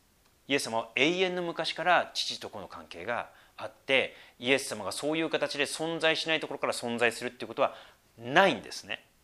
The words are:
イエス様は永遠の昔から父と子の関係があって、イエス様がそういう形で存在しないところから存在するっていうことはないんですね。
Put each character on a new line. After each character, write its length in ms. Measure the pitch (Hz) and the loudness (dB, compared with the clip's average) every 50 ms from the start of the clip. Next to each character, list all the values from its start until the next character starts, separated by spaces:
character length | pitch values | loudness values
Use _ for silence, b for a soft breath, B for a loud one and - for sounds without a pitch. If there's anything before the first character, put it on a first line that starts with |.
| _ _ _ _ _ _ _ _ _ | _ _ _ _ _ _ _ _ _
イ 60 | - 139 | 0 0
エ 40 | 139 | 2
ス 40 | - | 2
様 140 | 123 113 113 | 0 -2 -2
は 100 | 110 - - | -4 -2 2
永 240 | 120 131 156 180 180 | 4 4 4 4 2
遠 160 | 190 180 180 | 0 0 0
の 60 | 180 | -2
昔 320 | 175 170 165 - 160 - - | -4 -4 -4 -4 -4 -4 -4
か 100 | - 160 | -2 2
ら 280 | 180 175 127 107 - - | 4 4 4 4 0 -4
父 260 | - - - 120 - | -4 -4 -4 -6 -8
と 100 | - 101 | -10 -10
子 100 | - 107 | -10 -10
の 80 | 90 | -12
関 180 | - - - 80 | -12 -12 -16 -14
係 180 | - - 87 85 | -14 -12 -10 -6
が 240 | 110 120 107 87 - b b b b b | -4 -4 -4 -4 -8 b b b b b
あ 80 | - 107 | -12 -12
っ 60 | 107 | -12
て、 440 | - _ _ - 135 127 101 82 B B B B B _ | -12 _ _ 2 2 2 2 0 B B B B B _
イ 120 | 120 123 | 2 4
エ 80 | 139 131 | 4 4
ス 100 | - - | 2 -2
様 160 | 123 107 101 | -6 -4 -4
が 60 | 92 | -6
そ 200 | 104 - - 147 | -4 -2 -2 -2
う 60 | 156 | 0
い 40 | 160 | 0
う 80 | 165 151 | 0 0
形 280 | - 147 147 139 - | 0 0 0 0 0
で 80 | 143 139 | -2 -2
存 340 | - - - 160 165 165 160 | -2 0 -4 -4 -4 -2 2
在 160 | 147 160 160 | 2 2 2
し 120 | 151 - | 2 2
な 80 | 160 160 | 0 0
い 40 | 151 | 0
と 80 | 147 | 0
こ 60 | - 143 | -4 -4
ろ 60 | - | -2
か 80 | - | -2
ら 60 | 127 110 | -2 -2
存 240 | - - 117 117 | -2 -2 -4 0
在 140 | 117 120 117 | 2 2 2
す 120 | 113 - 120 | 2 0 -6
る 60 | 123 | -8
っ 20 | |
て 120 | - - 123 | -6 -8 -10
い 20 | |
う 20 | |
こ 80 | 107 113 | -10 0
と 60 | - | 0
は 140 | 131 - B B B B B B _ _ _ | 2 0 B B B B B B _ _ _
な 300 | - 117 120 139 170 196 | -12 -8 2 6 6 6
い 60 | 185 139 | 6 4
ん 80 | 98 | 0
で 100 | 87 - | -4 -10
す 140 | - - - | -14 -14 -8
ね。 180 | 95 110 - - _ _ _ | -8 -10 -10 -10 _ _ _